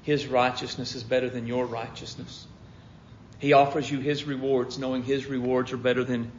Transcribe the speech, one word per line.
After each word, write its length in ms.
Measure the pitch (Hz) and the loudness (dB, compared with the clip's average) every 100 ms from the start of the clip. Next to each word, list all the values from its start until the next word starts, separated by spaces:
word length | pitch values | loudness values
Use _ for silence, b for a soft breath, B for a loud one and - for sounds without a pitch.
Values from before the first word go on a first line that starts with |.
his 240 | - 143 131 | -2 0 2
righteousness 680 | 123 127 127 123 - 120 | 2 2 0 -6 -8 -8
is 80 | 131 | -8
better 280 | 113 127 123 | -2 0 0
than 160 | 123 117 | -4 -2
your 180 | 123 | -2
righteousness. 840 | 120 113 113 - - - - - - - - B B B B - - - | -2 -4 -8 -10 -14 -12 -14 -14 -18 -20 -20 B B B B -20 -20 -4
He 140 | 143 | 6
offers 380 | 139 139 156 131 | 8 8 2 -2
you 80 | 139 | -2
his 240 | 139 143 | 0 -2
rewards 540 | 147 131 135 131 120 - | -2 -4 2 2 2 -4
knowing 260 | 131 131 | -2 -2
his 220 | 120 139 139 | 0 -2 0
rewards 460 | 131 127 127 123 | -2 2 2 0
are 60 | 127 | 0
better 260 | 123 123 | 2 2
than 260 | 123 123 117 | 0 -2 -4